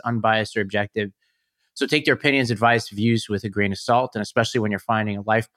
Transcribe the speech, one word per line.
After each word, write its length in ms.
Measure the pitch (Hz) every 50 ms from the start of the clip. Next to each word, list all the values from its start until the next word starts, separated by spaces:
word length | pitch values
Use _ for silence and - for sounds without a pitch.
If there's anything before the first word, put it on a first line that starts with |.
| -
unbiased 500 | 117 120 113 104 113 110 110 107 - -
or 60 | 113
objective. 500 | 104 95 101 104 104 101 - 110 104 98 - _ _ _ _ _ _ _ _ _ _ _ _
So 120 | - 143 127
take 180 | 151 151 151
their 80 | 156 135
opinions, 380 | 113 - 147 139 139 131 113
advice, 380 | 120 98 113 117 120 113 - -
views 380 | 101 101 107 117 117 113 - -
with 160 | 104 98 -
a 60 | 107
grain 220 | 95 104 101 98
of 80 | 98 -
salt, 320 | - - 120 120 131 127 -
and 80 | 110
especially 380 | 104 - - 123 113 - - 127
when 100 | 107 107
you're 100 | 101 95
finding 380 | - - 113 110 107 107 101 101
a 60 | 101
life 260 | 113 110 113 117 - _